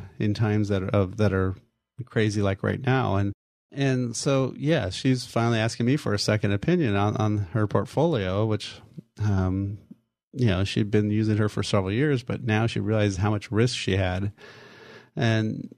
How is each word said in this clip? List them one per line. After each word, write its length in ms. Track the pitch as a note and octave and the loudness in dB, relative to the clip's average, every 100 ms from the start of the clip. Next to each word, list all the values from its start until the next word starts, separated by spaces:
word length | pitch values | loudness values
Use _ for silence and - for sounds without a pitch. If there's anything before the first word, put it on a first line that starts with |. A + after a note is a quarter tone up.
| - - | -10 -4
in 140 | G#2+ | -2
times 360 | G#2+ A2 G#2+ G2+ | 2 2 2 2
that 140 | G2 | 0
are, 60 | F#2+ | 0
of, 280 | G2+ F#2 G2+ | 0 0 2
that 160 | G#2 | 2
are 220 | F#2+ F#2+ F#2+ _ _ _ - B2 | 2 0 -4 _ _ _ -16 -6
crazy 360 | A#2 G#2+ G#2+ | 0 0 2
like 220 | G2 F#2+ | 0 0
right 180 | G#2 G2+ | -2 -2
now. 340 | B2 C3 G#2+ G2 | 0 0 2 0
And, 180 | G2+ - _ _ _ | -2 -6 _ _ _
and 440 | - C#3 B2+ A#2+ A2+ | -4 0 0 -2 -4
so, 380 | D3 C3+ C3 - | 0 0 0 -4
yeah, 340 | C#3 D#3+ F#2+ | 0 0 0
she's 360 | - C3+ B2+ - | -2 0 0 0
finally 340 | A#2 A#2 A2+ | 0 2 2
asking 280 | A2+ - A#2 | 0 0 0
me 100 | D3 | 0
for 160 | - | 0
a 60 | G2+ | -2
second 320 | - G#2+ G2+ | 2 0 2
opinion 440 | G2+ - F3+ C3 G2+ | 0 0 2 2 2
on, 220 | G#2 - | 0 0
on 200 | G#2+ G#2 F#2 | 0 0 -2
her 140 | A2 G#2 | 0 2
portfolio, 800 | A2 G2+ - E3+ C3 F#2 G2 A2 | 0 0 0 0 0 0 0 0
which, 300 | G#2+ - - - - - - | -2 -6 -16 -18 -20 -20 -6
um, 580 | G#2+ F#2+ F#2 F#2+ G2+ G#2 - - _ _ _ | -2 0 0 0 -4 -6 -14 -20 _ _ _
you 120 | C3 A#2+ | 0 2
know, 180 | F2+ | 2
she'd 280 | F#2+ B2 G2+ | 0 0 2
been 180 | G#2+ G#2 | 2 2
using 280 | G#2+ G#2+ G#2+ | 2 2 2
her 120 | G#2 | 0
for 140 | - | -2
several 280 | G#2 G#2 F#2+ | 0 0 0
years, 320 | A2 D3+ C3 | 0 0 0
but 200 | - - | -2 -6
now 240 | A#2+ G#2+ A2+ | 0 0 0
she 120 | A2 | -2
realized 380 | G2+ A2 G#2 F2+ | -2 2 2 2
how 140 | G#2 | 0
much 200 | G#2 - | 0 -2
risk 240 | G#2 B2 - | 0 0 0
she 220 | - F#2+ | -2 0
had. 340 | F#2 F#2 G#2 - - - - - - - - - | 0 -2 -6 -8 -20 -20 -20 -20 -20 -20 -14 -2
And, 540 | A#2 A2 A2 G#2 - | 0 0 0 -4 -10